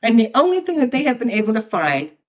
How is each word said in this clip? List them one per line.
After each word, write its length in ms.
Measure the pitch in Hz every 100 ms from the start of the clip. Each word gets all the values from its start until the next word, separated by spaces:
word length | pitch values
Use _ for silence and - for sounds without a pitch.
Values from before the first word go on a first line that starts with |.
And 160 | 226 233
the 120 | 220
only 260 | - 349 370
thing 180 | 359 330
that 140 | 254
they 100 | 262
have 140 | 294 240
been 120 | 240
able 220 | 214 214
to 80 | 220
find 480 | 220 185 156 139 151 _